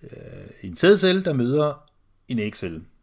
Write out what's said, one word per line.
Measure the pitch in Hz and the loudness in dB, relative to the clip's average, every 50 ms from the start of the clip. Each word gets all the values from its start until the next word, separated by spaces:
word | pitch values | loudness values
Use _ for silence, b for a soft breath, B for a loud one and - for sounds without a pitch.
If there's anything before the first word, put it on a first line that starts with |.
| - | -18
øh, | - - - - - - 95 95 - - - | -18 -18 -18 -18 -18 -18 -18 -18 -20 -20 -14
en | - 98 87 | -12 -12 -4
sædcelle, | - - 175 208 196 185 185 185 190 190 | 2 6 6 6 8 6 2 2 2 0
der | 185 151 | -2 0
møder | 131 120 120 131 151 151 151 143 - - _ _ _ _ _ _ _ _ _ | 0 0 0 2 2 0 0 -2 -6 -16 _ _ _ _ _ _ _ _ _
en | 131 117 | -4 -4
ægcelle. | 104 107 - - - 92 82 80 82 - _ _ | -4 -4 -6 -6 -8 -8 -10 -10 -14 -18 _ _